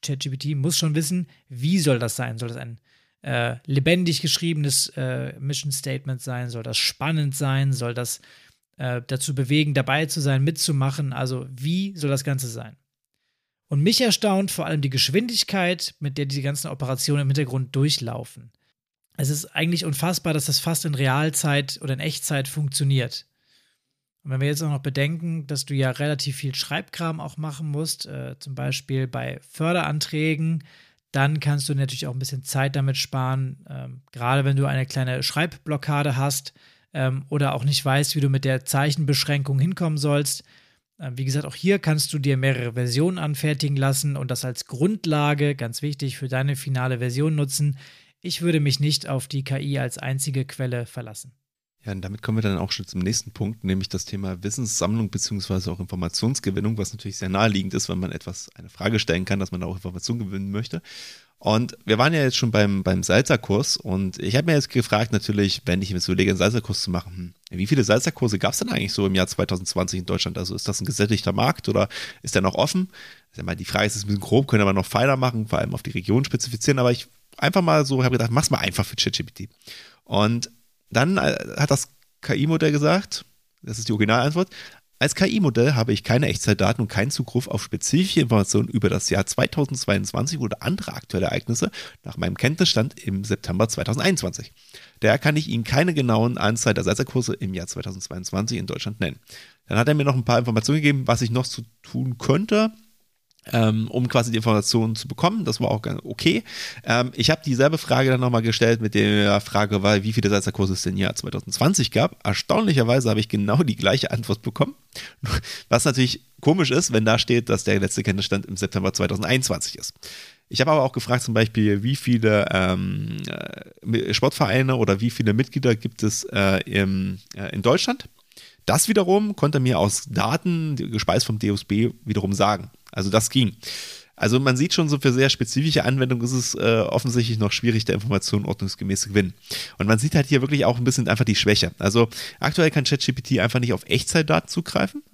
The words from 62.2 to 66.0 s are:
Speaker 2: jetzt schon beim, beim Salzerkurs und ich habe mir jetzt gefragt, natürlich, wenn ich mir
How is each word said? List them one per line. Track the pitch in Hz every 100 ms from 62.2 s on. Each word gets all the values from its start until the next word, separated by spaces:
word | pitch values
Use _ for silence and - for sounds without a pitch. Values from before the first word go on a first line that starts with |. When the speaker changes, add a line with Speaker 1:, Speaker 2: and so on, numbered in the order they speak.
Speaker 2:
jetzt | 135 123
schon | 123
beim, | 110 104 98
beim | 92 92
Salzerkurs | 90 90 - 131 - 101 139 -
und | - 95 98 -
ich | 95 120
habe | 165
mir |
jetzt | 151 139
gefragt, | 127 - 107 113
natürlich, | 107 - 104 101 - -
wenn | 90
ich | 95
mir | 90